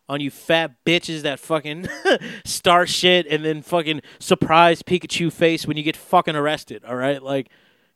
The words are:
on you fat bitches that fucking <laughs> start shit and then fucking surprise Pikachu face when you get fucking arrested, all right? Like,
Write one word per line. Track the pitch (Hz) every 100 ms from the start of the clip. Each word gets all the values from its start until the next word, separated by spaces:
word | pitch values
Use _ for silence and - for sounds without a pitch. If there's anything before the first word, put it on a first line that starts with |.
| -
on | 143
you | 143
fat | - - 165 160 120 -
bitches | 170 - 160
that | 147 131
fucking | - 160 147 160 190 302 370 277
<laughs> | 240 - -
start | - 185 175 175
shit | - 180 180 147
and | 151
then | 156 156
fucking | - 175 151 151 - -
surprise | - 185 151 160 170 165
Pikachu | - 180 - - 165
face | - 165 160 -
when | 151
you |
get | 151 -
fucking | - 180 165 151
arrested, | 147 151 - 107 113
all | 123
right? | 135 139
Like, | 131 139 - _ _ _ _